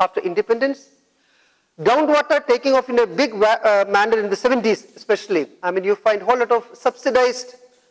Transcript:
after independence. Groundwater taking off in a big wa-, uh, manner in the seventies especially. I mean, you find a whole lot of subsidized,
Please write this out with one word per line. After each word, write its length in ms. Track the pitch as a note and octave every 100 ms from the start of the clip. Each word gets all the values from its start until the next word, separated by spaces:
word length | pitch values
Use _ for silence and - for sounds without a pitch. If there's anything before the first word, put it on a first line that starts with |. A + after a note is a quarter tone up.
after 200 | F#3 -
independence. 680 | F3+ F3+ G#3+ A#3 C4+ C4+ _ _ _ _ _ _ _ _ _ -
Groundwater 640 | D#3 C#4 D4+ D4 D4 D4
taking 300 | D4 A#3+ C#4
off 160 | C4 B3+
in 80 | A#3+
a 80 | A3
big 260 | G3+ C4+
wa-, 280 | G#3 G#3+ A3
uh, 220 | A3 G3+ G3+
manner 300 | G3+ A3 A3
in 100 | G3+
the 60 |
seventies 540 | G3 A#3+ B3+ A3 G3 - -
especially. 500 | - G3+ - E3+ C3+ -
I 80 | F3+
mean, 140 | F#3
you 100 | F#3+
find 260 | G3+ A3 G#3
a 40 |
whole 120 | F#3+ B3
lot 140 | A#3
of 180 | A#3 A#3
subsidized, 800 | - B3 - C#4 B3 B3 - - - - _ _